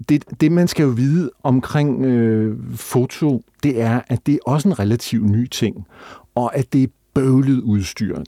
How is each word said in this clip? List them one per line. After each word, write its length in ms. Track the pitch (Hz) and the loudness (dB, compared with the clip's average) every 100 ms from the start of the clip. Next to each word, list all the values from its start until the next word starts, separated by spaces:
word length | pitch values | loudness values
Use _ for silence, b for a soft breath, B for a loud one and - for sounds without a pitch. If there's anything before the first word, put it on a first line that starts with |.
| - | 0
det, 160 | 147 - - | 0 0 0
det, 120 | 156 | 2
man 160 | 170 175 | 4 2
skal 140 | - | 2
jo 60 | 143 | 0
vide 420 | 117 135 165 156 _ | 2 2 0 -2 _
omkring, 600 | 139 127 - 151 147 120 | 0 0 0 -2 0 0
øh, 520 | 131 120 113 110 110 117 123 120 | 0 2 2 2 0 -4 -10 -12
foto, 680 | - 127 123 - 151 127 - _ | -4 -2 -2 -2 -2 -2 -6 _
det 180 | 143 117 | -2 0
er, 200 | 113 120 - | 0 0 -2
at 180 | 120 - | -4 0
det 80 | |
er 40 | 147 - | -2 0
også 220 | 147 202 | 0 0
en 100 | 147 | 0
relativt 520 | 101 120 - 117 107 | 0 -2 -2 -2 2
ny 160 | 110 123 | 0 -2
ting, 400 | - 107 - - B B B B | -2 -4 -4 -18 B B B B
og 220 | 120 120 143 | -4 -4 -4
at 160 | - | -2
det 100 | 135 | 0
er 40 | 131 _ _ | 0 _ _
bøvlet 460 | 139 131 131 135 127 | -2 2 4 4 0
udstyr. 580 | 113 104 92 - 101 87 | 2 -2 -2 -6 -6 -6